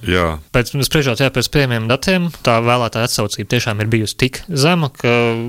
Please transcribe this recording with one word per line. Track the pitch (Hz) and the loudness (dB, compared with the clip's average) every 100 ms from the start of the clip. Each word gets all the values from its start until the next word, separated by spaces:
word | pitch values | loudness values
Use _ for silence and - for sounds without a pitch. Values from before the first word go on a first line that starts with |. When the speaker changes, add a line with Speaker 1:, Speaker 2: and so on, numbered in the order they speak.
| - | -2
Speaker 1:
Jā. | 90 85 78 - | 0 0 -2 -2
Speaker 2:
Pēc, | 123 117 143 | -2 0 -2
nu, | 131 | 0
spriežot, | 160 135 113 | 0 0 0
jā, | 135 | 0
pēc | 127 110 | 0 0
pieejamiem | 151 135 117 113 | 0 0 0 0
datiem, | 135 - 185 175 - 127 | 0 0 0 -2 -2 0
tā | 113 | 2
vēlētāja | 117 123 113 113 120 | 4 2 0 -2 -2
atsaucība | - 104 - 101 123 | -2 -2 -4 -2 -2
tiešām | 120 104 | 0 -2
ir | 110 | 0
bijusi | 113 107 - | 0 -2 0
tik | 127 - - | -2 -2 -6
zema, | 147 151 175 143 | 0 2 2 0
ka | - 120 120 117 113 | -2 0 2 2 0